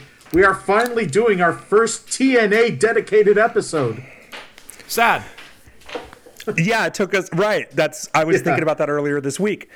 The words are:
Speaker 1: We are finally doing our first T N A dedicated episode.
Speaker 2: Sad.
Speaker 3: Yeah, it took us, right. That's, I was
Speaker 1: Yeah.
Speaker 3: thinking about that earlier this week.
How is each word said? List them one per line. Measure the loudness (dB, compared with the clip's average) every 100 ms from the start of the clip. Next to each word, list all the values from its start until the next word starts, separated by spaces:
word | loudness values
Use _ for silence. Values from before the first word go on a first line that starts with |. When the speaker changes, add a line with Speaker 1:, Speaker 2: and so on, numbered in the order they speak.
| -10 _ -4
Speaker 1:
We | 2
are | 2
finally | 2 0 0 0 -2 -2
doing | 0 2 2
our | 2
first | 0 0 2 2 -4 -10
T | -2 2 2
N | 2
A | 2 2
dedicated | 2 0 0 0 2 4 4
episode. | 2 0 -2 -2 -4 -4 -14 -20 -20 -20 -20 -20 -20 -20 -8
Speaker 2:
Sad. | 0 0 0 -4 -20 -20 -20 -20 -20 -16 -14 -14 -20 -20 -16 -8 -2
Speaker 3:
Yeah, | 0 0 0
it |
took | -2 -2 -2
us, | -2
right. | -2 0 -2 -4
That's, | -2 -2 -4 -4
I | 0
was | 2 0
Speaker 1:
Yeah. |
Speaker 3:
thinking | 0 -2
about | 0 -2
that | -2
earlier | -2 -2 -4
this | -4 -4
week. | -4 -4 -10